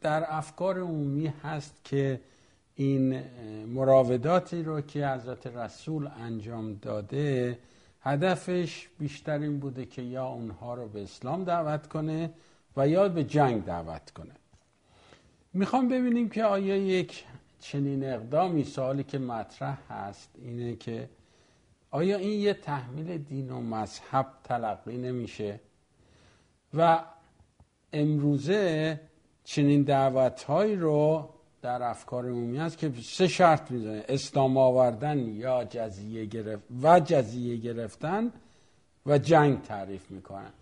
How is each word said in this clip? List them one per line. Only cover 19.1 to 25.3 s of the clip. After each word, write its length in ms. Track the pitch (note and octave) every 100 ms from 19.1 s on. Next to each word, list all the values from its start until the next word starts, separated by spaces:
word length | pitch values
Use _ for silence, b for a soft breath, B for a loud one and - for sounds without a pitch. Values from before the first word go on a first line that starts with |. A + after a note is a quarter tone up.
| C#3
مطرح 580 | B2+ A2+ G#2+ - C#3 C#3 -
هست 400 | A2 G2 F#2+ - -
اینه 340 | B2 A#2+ A#2+
که 340 | A2+ - A2+ A#2+ b b b b b b _ _
آیا 260 | D3 F3+ G3+
این 220 | G3 G#3+
یه 140 | G3+
تحمیل 640 | G3 - C#3+ B2 C#3+ E3 E3+
دین 340 | C#3+ C3+ B2+
و 100 | B2+
مذهب 640 | A#2 A2 G#2 - - C3+ C3 -
تلقی 540 | - A#2+ A2 G#2 - B2
نمیشه؟ 600 | B2+ B2 A2+